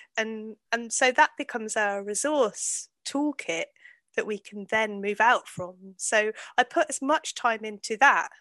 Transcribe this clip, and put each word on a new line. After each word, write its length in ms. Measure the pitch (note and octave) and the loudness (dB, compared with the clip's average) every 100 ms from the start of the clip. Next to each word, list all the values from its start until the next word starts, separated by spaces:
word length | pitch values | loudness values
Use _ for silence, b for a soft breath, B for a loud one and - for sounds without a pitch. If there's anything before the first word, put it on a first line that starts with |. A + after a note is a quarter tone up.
| B - | B -6
And, 380 | A3 A3 A3 G#3+ _ | -4 -6 -10 -16 _
and 200 | A#3 A#3 | -6 -4
so 200 | - B3+ | 2 4
that 200 | B3 D4+ - | 6 4 2
becomes 400 | C#4 A3+ G#3+ A3 | -8 -6 -4 0
our 240 | G#3 G3+ | 0 -2
resource 840 | G3+ G#3 C#4+ D4+ G#3+ - - - - _ - | -4 -2 0 2 2 0 -6 -6 -8 _ -6
toolkit 600 | C#4 D4 C#4 - E3 - b b b _ - | -2 -2 -2 -4 -6 -6 b b b _ -6
that 100 | G#3+ | -4
we 140 | G#3 | -6
can 260 | - G#3 G3 | -10 -14 -4
then 280 | A3 A3 G3+ | -2 -2 -4
move 220 | G3 G#3 | -4 2
out 260 | A3+ A#3+ - | 4 4 0
from. 460 | - F3+ F#3 F#3+ - | -10 -10 -12 -20 -10
So 340 | - A3 G#3+ B B - | 0 2 0 B B 0
I 60 | |
put 240 | B3 C#4+ D4+ | 2 0 0
as 140 | - | -2
much 320 | C4+ D4+ - - | 0 0 -2 -2
time 280 | A#3+ A3 | -2 -2
into 320 | A3 G#3 - G#3+ | -6 -10 -8 4
that, 320 | C#4 F#3+ - - | 6 6 0 -8